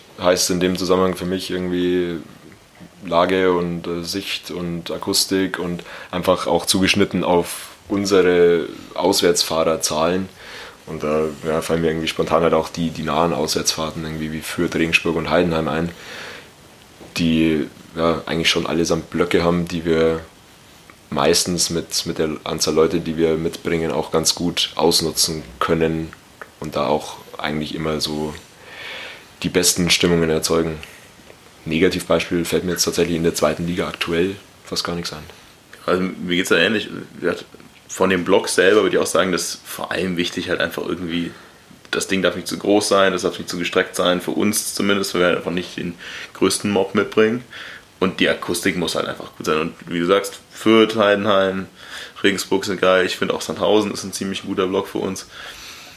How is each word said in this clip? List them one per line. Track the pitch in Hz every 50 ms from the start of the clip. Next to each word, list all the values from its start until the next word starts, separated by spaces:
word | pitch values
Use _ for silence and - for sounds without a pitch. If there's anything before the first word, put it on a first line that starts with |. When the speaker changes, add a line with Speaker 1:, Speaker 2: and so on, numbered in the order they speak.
| - - - -
Speaker 1:
heißt | 92 90 92 90 - -
in | 92 87
dem | 92 92 92
Zusammenhang | 90 92 87 92 92 95 92 90
für | - 90
mich | 87 95 92 92 -
irgendwie | 90 92 92 90 90 90 90 87 90 90 87 87 85 78 73 - - - - - - - - _ - - 90 87 - - 98
Lage | 90 85 85 90 92 95 95 92 92
und, | 90 87 87 87 87 85 82
äh, | 87 85 87 85
Sicht | 85 87 98 95 - - - - -
und | 82 87 87 87 85 85 85 -
Akustik | 78 87 - 101 95 - - - 98 95 95 90 - -
und | 90 87 87 85 - - - - - -
einfach | - 90 82 92 90 85 -
auch | - 80 82 -
zugeschnitten | - - 95 95 92 - 101 98 - - 90 87
auf | - - 87 85 - - - - - - - - -
unsere | 104 98 101 95 101 92 87 90 90 87 87 87 87 82 - - - - - - -
Auswärtsfahrerzahlen. | - 85 92 98 - - 87 85 - - - 82 80 80 82 80 78 - - 80 76 80 85 90 95 95 95 - - - - - - - - - - -
Und | - 82 76
da, | 73 76 76 78 78 78 73 69 76
ja, | 80 78 80
fallen | 80 - 82 82
mir | 82 80
irgendwie | 80 82 80 80
spontan | - - 85 78 78 82
halt | 85 82 80
auch | 80 78 -
die, | - 90 85 80
die | 76 78
nahen | 80 76 73 78 85 87
Auswärtsfahrten | 76 67 78 78 - 82 78 - - 82 80 78 78 82 78
irgendwie | 78 80 80 78 78
wie | 80 78
Fürth, | - - - - 85 80 -
Regensburg | 78 82 82 82 - - 85 80
und | 82 76 73
Heidenheim | 78 87 90 87 82 80 78 71
ein, | 73 80 85 87 - - - - - - - - - - - - - - - - - - - - - - - - -
die, | - 85 82 80 80 80 80 80 76 67 - - - - - -
ja, | 82 82 85 82 73 -
eigentlich | - 78 82 82 -
schon | - 87 80
allesamt | - 78 82 85 82 85 82 80 -
Blöcke | - 80 85 85 - 90
haben, | 85 85 87 87 85 85
die | 87 82 82
wir | 82 82 80 80 80 80 80 82 - - - - - - - - - - - - - - - - -
meistens | 76 71 69 80 85 - - 95 90 82 - -
mit, | 87 82 80 - - - -
mit | 87 85 85
der | 80 78 78 - -
Anzahl | - 80 80 - - 78
Leute, | 78 80 78 87 85
die | 78 82 78
wir | 80 82 80 80
mitbringen, | 80 82 82 - - - 85 85 82 82 80
auch | 65 76 78 -
ganz | - 82 80 - -
gut | - 85 87 85 - - - -
ausnutzen | - 80 85 78 76 82 80 - - - - 80 78 - - - -
können | - - 85 82 80 80 80 80 80 80 - - - - - - - - - -
und | - 78 -
da | 76 71
auch | 64 76 - - - - - - - - -
eigentlich | - 73 73 78 78 73 -
immer | - 78 78 78 76
so | 73 78 76 76 78 76 76 - - - - - - - - - - - - - - - - - - - - -
die | - 87
besten | - 90 90 - - 95 90 82
Stimmungen | - - - 87 85 82 82 80
erzeugen. | 78 78 76 - 82 82 82 82 78 76 76 - - - - - - - - - - - - - - - -
Negativbeispiel | 80 78 80 90 92 90 90 - - 85 82 - - 90 87 82
fällt | - - 85 85
mir | 90
jetzt | 85 85 -
tatsächlich | - 85 - 85 82 85
in | 80 82
der | 85 78
zweiten | - - 78 78 - 87
Liga | 85 87 92 85 76
aktuell | - - - 87 85 82 90 98 98 95 - - - - -
fast | - 90 - -
gar | - 87
nichts | 87 82 -
ein. | 76 76 78 - - - - - - - _ - - - -
Speaker 2:
Also | 85 90 92
mir | 92 92 - - - 90 90
geht's | 87 - -
da | 104
ähnlich. | 85 82 104 110 104 - - - 92 - - - -
Wir | - 85
hat, | - - - - - - - - - - - -
von | - - 95 95
dem | 95 87 85
Block | 92 95 110 - -
selber | - - 90 95 104 107
würde | 98 90 -
ich | 76
auch | -
sagen, | - - 82 92 95
dass | 87 - - - - - -
vor | - - - - -
allem | - - 90 92 87
wichtig | 85 87 - - 90 87 90
halt | 85 -
einfach | 82 85 - - 85
irgendwie, | 87 87 85 90 82 85 85 85 85 - - - - - - - - - - - -
das | - - -
Ding | - 95 95
darf | 87 87 -
nicht | 95 82 -
zu | - 87
groß | - 98 104 104 104 -
sein, | 101 98 98 95
das | 92 90
darf | 87 87 - -
nicht | 87 -
zu | - 87
gestreckt | 87 - - 92 92 - -
sein, | - 90 90 90 90
für | - -
uns | - - 98 104 107 - - - -
zumindest, | - 101 101 101 98 95 - -
weil | 92
wir | 87 87
halt | 85 -
einfach | - 90
nicht | 85 90 87 - - -
den | - 87 - - - - - - - - -
größten | - 101 95 - - - 104
Mob | 101 98 95 - -
mitbringen. | 104 98 - - 110 110 110 117 127 127 - - - - - - - - - - -
Und | 95 95 87 -
die | 90 76
Akustik | 71 - - - 85 - - 101 87
muss | 87 82 76 -
halt | 82 -
einfach | - - - - - -
gut | - -
sein. | 76 78 78
Und | 80 85 - - -
wie | 85 87 87
du | 85
sagst, | 87 98 101 - - - - - -
Fürth, | - - - 110 110 110 110 107 110
Heidenheim, | 113 101 101 104 101 101 107 101 98 95 95 95 95 92 - - - - - - - - - - -
Regensburg | - 101 98 90 - - 101 95 -
sind | 101 95 -
geil. | - 92 92 92 92
Ich | 95 -
finde | - 101 90 -
auch | -
Sandhausen | - - 92 98 92 92 104 107 104 101
ist | - - -
ein | 95
ziemlich | 92 - 98 95 98 -
guter | - 95 98 90 92
Block | 92 98 98 98
für | - - -
uns. | 104 98 92 - - - - - - - - - - - - - - - -